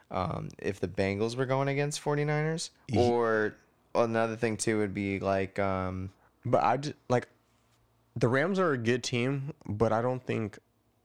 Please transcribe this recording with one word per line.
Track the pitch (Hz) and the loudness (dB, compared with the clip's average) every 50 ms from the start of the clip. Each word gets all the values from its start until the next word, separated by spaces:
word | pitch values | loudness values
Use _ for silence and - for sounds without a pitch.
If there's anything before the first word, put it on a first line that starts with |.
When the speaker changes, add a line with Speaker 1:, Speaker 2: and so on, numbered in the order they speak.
| _ - | _ -8
Speaker 1:
um, | - 92 90 - - - - - - | -4 -4 -2 -2 -2 -4 -6 -10 -12
if | - - 92 98 - | -6 -6 -6 -4 -2
the | - | -6
Bengals | 92 95 101 98 95 98 101 110 117 120 | -6 -2 0 0 0 0 0 -2 -2 -2
were | 127 135 | -4 -2
going | 123 135 135 139 | 0 0 0 0
against | 139 139 139 143 147 147 - | 0 -2 -2 -2 -2 -4 -4
forty-niners. | - 147 147 147 147 151 151 151 151 160 160 165 - - _ _ - | -4 -2 -2 0 0 0 0 0 0 -2 -4 -4 -8 -10 _ _ -10
Speaker 2:
Ye- | - 113 117 | -2 2 4
Speaker 1:
Or | 120 120 120 120 117 113 110 107 107 104 - - _ _ _ _ _ _ - | 4 4 4 4 2 2 2 2 2 0 -4 -8 _ _ _ _ _ _ 0
another | 95 120 113 113 113 113 113 110 | 2 2 2 2 0 0 0 0
thing, | 113 120 113 107 | -2 -2 -2 0
too, | 104 - 117 110 107 | 0 0 0 0 0
would | 104 98 95 | 0 -2 -2
be, | 104 101 98 98 92 | -2 -2 -2 -2 -2
like, | 98 98 98 98 95 95 - - | 0 0 0 0 0 -2 -2 -2
um, | 98 98 95 95 92 92 92 92 95 98 - _ _ _ _ _ - | 0 0 0 -2 -2 -4 -4 -6 -8 -8 -10 _ _ _ _ _ -4
Speaker 2:
But | 123 123 101 73 | 0 2 2 4
I | 104 123 | 4 2
ju-, | 139 139 147 - _ _ - | 2 -2 -6 -10 _ _ 0
like, | 123 120 - _ _ _ _ _ _ _ _ _ _ _ _ _ _ _ _ _ - | 0 0 0 _ _ _ _ _ _ _ _ _ _ _ _ _ _ _ _ _ -2
the | 113 127 117 | 0 2 2
Rams | 123 135 151 185 196 190 | 4 2 2 2 2 2
are | 185 165 | 2 2
a | 139 | 2
good | 123 113 113 127 123 - | 2 2 2 2 2 0
team, | - 127 120 120 135 139 139 135 143 - _ - | -2 -2 0 0 0 -2 -2 -4 -8 -10 _ -8
but | - 104 104 113 110 | -6 0 2 2 2
I | 107 113 | 4 2
don't | 120 127 127 123 - | 0 0 -2 -4 -4
think, | - 113 113 110 101 - - _ _ _ _ _ _ _ _ _ | -4 -2 -2 -2 -4 -6 -12 _ _ _ _ _ _ _ _ _